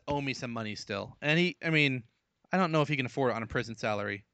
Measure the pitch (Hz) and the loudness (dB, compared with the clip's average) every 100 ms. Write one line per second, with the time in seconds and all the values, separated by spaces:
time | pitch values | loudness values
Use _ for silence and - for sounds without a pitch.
0 | - 143 139 123 127 117 107 101 - 101 | -2 -2 -2 -4 -6 -6 -6 -8 -6 -6
1 | 104 - 147 160 180 - 165 160 143 127 | -6 -4 2 4 2 0 0 4 4 2
2 | - _ _ _ - 180 175 156 143 147 | -6 _ _ _ -2 2 4 4 2 0
3 | 123 - 131 113 113 - 110 110 117 104 | -2 0 0 0 -2 -4 -4 -4 -2 -2
4 | 104 101 - | -2 -6 -10